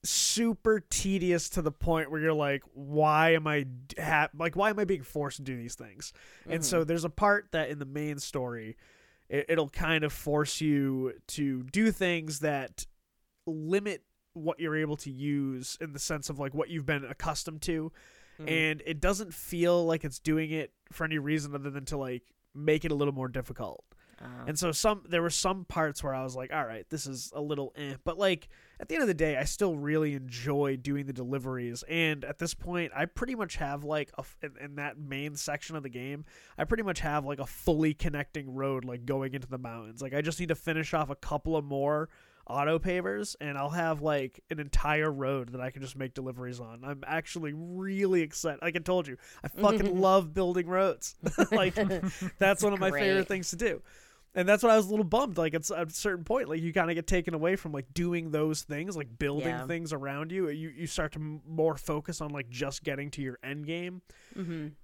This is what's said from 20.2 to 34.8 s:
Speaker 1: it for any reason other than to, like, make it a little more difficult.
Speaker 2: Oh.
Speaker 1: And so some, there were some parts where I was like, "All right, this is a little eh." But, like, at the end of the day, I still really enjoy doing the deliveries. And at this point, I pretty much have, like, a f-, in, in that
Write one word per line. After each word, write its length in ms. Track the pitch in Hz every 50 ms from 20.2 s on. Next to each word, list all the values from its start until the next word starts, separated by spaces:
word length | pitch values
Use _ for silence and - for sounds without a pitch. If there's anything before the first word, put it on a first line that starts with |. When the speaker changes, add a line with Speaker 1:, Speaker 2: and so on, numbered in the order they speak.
| _ 156 156 156 160 156
Speaker 1:
it 200 | 156 156 143 - _ _ _ _ -
for 100 | - 165
any 140 | 156 156
reason 360 | 156 139 147 156 156 143 143 143
other 160 | 143 139 143
than 140 | 135 143 135
to, 120 | - 151
like, 260 | 143 135 131 127 123 _ _ _ _ _ _ _
make 300 | 139 147 156 151 156 -
it 60 | 165
a 40 | 151
little 180 | 143 147 143 139
more 140 | 131 131
difficult. 560 | 127 120 135 123 - 123 - 117 92 - - _ _ - _ _ _ - -
Speaker 2:
Oh. 40 | 123 123 123 123 123
Speaker 1:
And 120 | 127 151 147
so 120 | 180 170 151
some, 300 | - - 220 214 196 135 -
there 120 | 170 170
were 80 | 170 170
some 340 | 151 - - 185 190 190 180
parts 380 | _ - 170 160 151 147 - -
where 100 | 139 131
I 100 | 131 131
was 120 | 131 127
like, 180 | 131 127 131 160
"All 120 | 156 139
right, 200 | 113 113 110 - _
this 160 | - 151 -
is 240 | 139 135 123 - - -
a 60 | 143
little 320 | 147 147 151 143 139 123 _
eh." 200 | - 147 139 135 131 _
But, 140 | 170 165
like, 320 | 185 202 190 180 151 - - - - - - _ -
at 80 | - -
the 60 | 320
end 60 | 330
of 60 | 277
the 60 | 214 175
day, 220 | 147 160 156 147
I 60 | 131 143
still 300 | 143 - - 208 190 165
really 360 | 147 143 147 156 156 156 151 143
enjoy 640 | 139 131 127 117 120 120 143 143 143 143 139 135
doing 280 | 131 123 139 139 143 139
the 80 | 135 131
deliveries. 680 | 123 127 123 135 139 123 131 131 127 120 120 117 117 - -
And 340 | 160 165 165 156 151 143 127
at 120 | 131 147
this 160 | - 170 165 -
point, 380 | - - 170 175 175 170 147 -
I 100 | 135 156
pretty 280 | 175 _ - 247 247 262
much 200 | 226 208 165 -
have, 260 | - 160 139 143 143 147
like, 240 | 147 156 151 143 - -
a 40 | -
f-, 160 | 139 - - -
in, 100 | - 147 127 -
in 140 | - 143 143
that 220 | 147